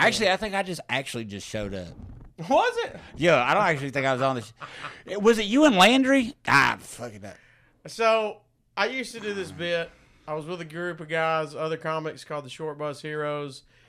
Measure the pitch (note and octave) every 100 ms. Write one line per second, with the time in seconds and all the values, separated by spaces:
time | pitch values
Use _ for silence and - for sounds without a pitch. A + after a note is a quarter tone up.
0 | G#3 A3 G3 F#3+ G#3+ G3 F#3+ E3+ - B2+
1 | C3+ A#2+ G#2+ G2+ - A2 G2+ F#2+ E2+ -
2 | - - - - E3 D4+ A#4+ A#4 A4 -
3 | - - E3+ C#3 B2 F#3 F#3 C#3+ C#3 C#3
4 | C3+ B2+ C3+ B2 G#2 - - - D3 -
5 | - G3+ G#3+ A3 G3+ C4 D4+ F#3 G#3 C4+
6 | C4 C4+ A3+ - - C#3 B2+ A2 - -
7 | A#2+ G#2 G2 - _ _ _ _ D#3 -
8 | A3+ A3 G#3+ - _ _ _ - A3 C4
9 | A#3 A#3 G#3 G3 D#3+ C#3+ E3+ E3+ E3+ -
10 | _ _ D#3 D#3 D3+ F3+ D#3+ D#3+ F3 E3
11 | D3+ E3 D#3+ D#3+ D3 D3+ D#3+ D#3+ D#3+ D#3+
12 | D#3 - - D3 C3 - D#3 C#3+ D3+ C3+
13 | D3+ D3+ D3 D3 C#3+ B2+ - _